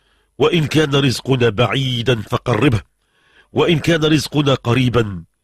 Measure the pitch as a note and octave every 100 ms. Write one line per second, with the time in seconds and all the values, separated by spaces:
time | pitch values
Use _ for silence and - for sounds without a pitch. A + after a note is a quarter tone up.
0 | _ _ _ - D3 E3 C#3+ D3 D3+ C#3
1 | C3+ A2 - C3+ A#2 G#2 A2+ B2+ C3 A#2+
2 | A#2 A#2 F#2+ A#2+ - G#2+ C#3+ G#2+ - _
3 | _ _ _ _ _ A#2 D#3+ D#3 - E3
4 | D3+ D#3 - C#3+ C#3 B2+ A#2+ B2 B2 A#2+
5 | G#2+ F2+ - _